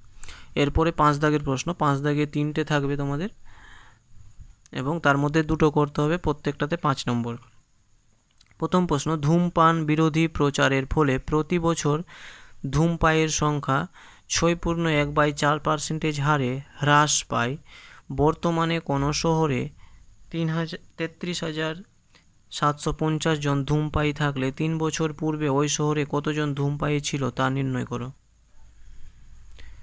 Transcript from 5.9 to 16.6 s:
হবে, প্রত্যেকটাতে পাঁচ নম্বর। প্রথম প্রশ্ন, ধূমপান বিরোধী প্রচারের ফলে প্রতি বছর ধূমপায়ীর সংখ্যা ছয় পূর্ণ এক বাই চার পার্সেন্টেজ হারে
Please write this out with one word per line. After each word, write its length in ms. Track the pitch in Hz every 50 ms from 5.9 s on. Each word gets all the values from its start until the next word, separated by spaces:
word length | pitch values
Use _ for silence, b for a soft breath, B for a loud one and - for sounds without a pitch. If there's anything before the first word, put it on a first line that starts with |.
| 147 - 147
হবে, 120 | 151 165 175 -
প্রত্যেকটাতে 500 | 156 143 - - 147 143 - 147 151 165 165 -
পাঁচ 140 | 151 135 - - -
নম্বর। 240 | 120 120 117 117 117 113 - - _ - _ _ _ _ _ _ _ _ _ _ _ _ _ _ _ _ - _ _ _
প্রথম 220 | 160 160 - 185 180 165
প্রশ্ন, 200 | 156 139 - 151 160 156 143
ধূমপান 500 | 147 165 175 175 175 - 170 160 165 165 165 156 151
বিরোধী 360 | 151 151 160 160 147 160 165 160 - -
প্রচারের 480 | 147 143 143 - 139 135 135 135 131 131 -
ফলে 200 | 156 151 139 131 131 - -
প্রতি 280 | 156 151 151 - 180 175
বছর 380 | 165 165 165 - - 147 147 156 175 B B B B B B B B B B B - 139 131
ধূমপায়ীর 580 | 147 160 170 170 160 165 160 160 160 160 156 151 -
সংখ্যা 380 | 151 151 147 143 - - 131 143 165 - B B B B B B B - -
ছয় 220 | - 170 170 170 170
পূর্ণ 220 | - 170 170 165 170 165 156 147
এক 60 | 147 143 147 156
বাই 120 | 147 151 143 147
চার 160 | 151 143 151 151 -
পার্সেন্টেজ 500 | 156 156 147 - - 160 156 160 156 147 143 139
হারে 260 | 147 151 143 131 123 131 135